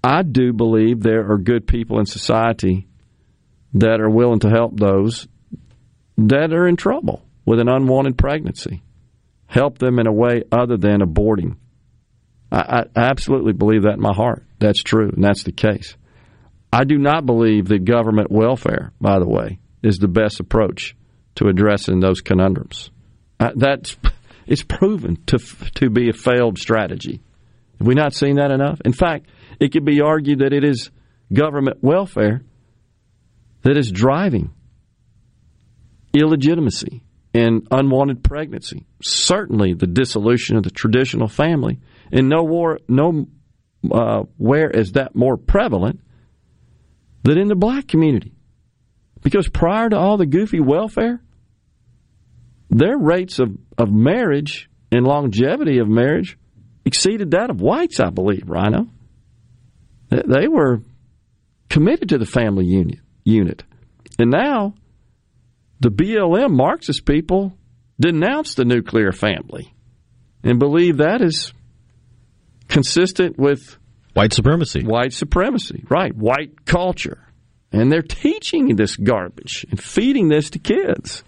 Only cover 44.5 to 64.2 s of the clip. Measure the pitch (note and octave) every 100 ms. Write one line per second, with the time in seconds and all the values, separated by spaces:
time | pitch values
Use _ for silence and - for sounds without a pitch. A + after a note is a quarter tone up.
44.5 | C#3+ D#3 - G2 A#2+ C3+ - B2+ A#2+ -
45.5 | G3 A#3 G#2 G2 - _ _ _ _ _
46.5 | _ _ _ _ _ _ _ B2 D#3 G3+
47.5 | G3+ G#3 C4+ - D#3 D#3 A#2+ - _ _
48.5 | _ _ _ _ _ _ - - G3+ -
49.5 | - E3 G#3 A#3 G#3 F#3+ G#3 E3 D#3 G#3+
50.5 | F3 C3+ D3+ G#3+ A3 A3+ A#3+ _ _ _
51.5 | _ _ _ _ _ _ _ _ _ -
52.5 | _ _ A2+ E3 C#4 D#3 F3 F#3 - B2
53.5 | F#2+ _ - G2+ G#2 B2+ A3 A3+ C#3+ D3
54.5 | - - _ _ A#2+ B2+ C#3+ C#3 G2+ C3
55.5 | A#3 C#4+ C3 A2 A2 C3 D#3 F#3+ - _
56.5 | _ - _ - - F#3+ G#3+ F#3 E3+ A#3+
57.5 | G2 G#2 C3 F4 - F2+ F#2 F#2+ G2 -
58.5 | E2+ G2+ A2 A#3 - _ _ _ _ _
59.5 | _ _ _ _ _ _ - - C3 A3+
60.5 | D#4+ C#3 A#2+ - - _ _ _ _ _
61.5 | _ _ D3+ E3 D#4+ F#3 D3 A2 B2+ A2
62.5 | G2 F2+ F#2+ E2+ - _ _ - A2 F2+
63.5 | - - _ _ _ - -